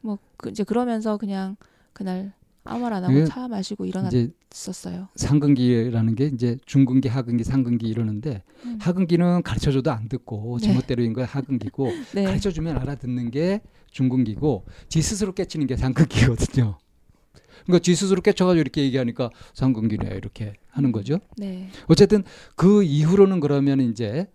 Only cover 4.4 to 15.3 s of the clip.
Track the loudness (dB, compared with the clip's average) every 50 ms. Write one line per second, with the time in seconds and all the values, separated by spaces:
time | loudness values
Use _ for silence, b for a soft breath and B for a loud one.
4.4 | _ _ -18 -14 -12 -12 -12 -12 -12 -12 -12 -12 -12 -14 _ -6 0 2 2 4
5.4 | 4 4 4 4 4 4 4 2 2 0 0 0 0 0 0 0 0 -2 0 -2
6.4 | -2 -2 -2 -4 _ 0 2 2 4 4 2 2 2 2 -2 -2 -4 -2 -2 -2
7.4 | -2 0 0 0 0 0 -2 -2 -2 -2 -2 -2 -2 -2 -4 -4 -6 -6 -8 -8
8.4 | -12 B B B B -10 -10 -4 -2 -2 0 0 0 2 2 2 4 4 2 2
9.4 | 0 -2 -4 -2 0 2 0 2 0 0 -2 -4 -6 -6 -8 -8 _ -10 -10 -8
10.4 | -8 -6 -6 -2 2 2 2 2 2 0 -2 0 0 0 0 -4 -6 -4 -4 -6
11.4 | -4 -2 -4 -4 -4 -6 -4 -2 -2 -2 -2 -6 -10 -8 -4 -2 -2 0 0 0
12.4 | -2 -2 -4 -4 -6 -4 -4 -4 -4 -6 -8 -8 -6 -6 -6 -4 -6 -4 -4 -2
13.4 | 0 0 -2 -4 b b b b b b _ -2 0 0 2 0 0 -2 -2 -2
14.4 | -2 -2 -2 -2 -6 B B B B B -2 -2 0 0 -2 -2 -4 -4